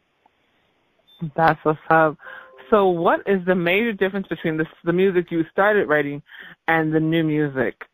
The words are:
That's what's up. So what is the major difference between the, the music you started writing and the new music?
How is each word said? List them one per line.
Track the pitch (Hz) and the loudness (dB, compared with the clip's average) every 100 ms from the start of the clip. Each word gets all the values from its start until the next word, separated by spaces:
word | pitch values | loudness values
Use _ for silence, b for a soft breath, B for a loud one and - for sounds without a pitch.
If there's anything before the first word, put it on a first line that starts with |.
| _ _ _ _ _ _ _ _ _ _ _ - 160 165 | _ _ _ _ _ _ _ _ _ _ _ -14 -8 0
That's | 160 160 | 0 2
what's | 151 156 - | -2 -2 2
up. | 160 156 147 B B B - - | 4 4 0 B B B -12 0
So | 214 190 | 2 2
what | 170 180 320 - | 2 0 0 0
is | 196 175 | -2 0
the | 180 | 0
major | 170 196 233 | 0 0 -2
difference | 196 190 196 190 | -2 -4 -4 -8
between | 170 170 156 | -6 -4 -4
the, | 160 - | -6 -6
the | 170 | -2
music | 175 196 180 165 | 2 2 0 -2
you | 170 156 | -4 -4
started | - 202 208 160 | 0 2 2 2
writing | 151 143 143 - B B B - | 0 0 -8 -14 B B B -2
and | 165 160 | 0 2
the | 156 | 0
new | 156 165 | 2 0
music? | 156 151 147 131 110 - - | 0 0 -2 -2 -4 -6 -20